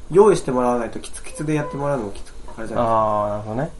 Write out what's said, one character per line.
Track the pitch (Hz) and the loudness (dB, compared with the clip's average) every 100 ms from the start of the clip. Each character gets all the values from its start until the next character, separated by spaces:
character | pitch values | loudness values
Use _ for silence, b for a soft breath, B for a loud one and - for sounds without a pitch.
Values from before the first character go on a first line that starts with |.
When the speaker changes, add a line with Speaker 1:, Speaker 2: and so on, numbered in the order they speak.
| - | 2
Speaker 1:
用 | 165 214 | 6 8
意 | 170 | 6
し | |
て | - | 2
も | 127 | 0
ら | 123 | 2
わ | 120 | 0
な | 110 | -2
い | |
と、 | - | -6
キ | - | -10
ツ | - | -10
キ | - | -10
ツ | - | -8
で | 156 | -2
や | 151 | -2
っ | 139 | -2
て | 139 | -4
も | 143 | -2
ら | 135 | -2
う | |
の | 104 | -4
も | |
き | - | -8
つ-、 | - - - - | -10 -12 -12 -8
あ | |
れ | 110 | -4
じ | |
ゃ | 117 | 0
な | |
い | |
で | |
す | |
か。 | |
Speaker 2:
あ | 117 110 107 104 104 | 2 2 2 0 0
ー、 | |
な | 104 | -4
る | |
ほ | 107 | -4
ど | 113 | -4
ね。 | 156 - | -4 -8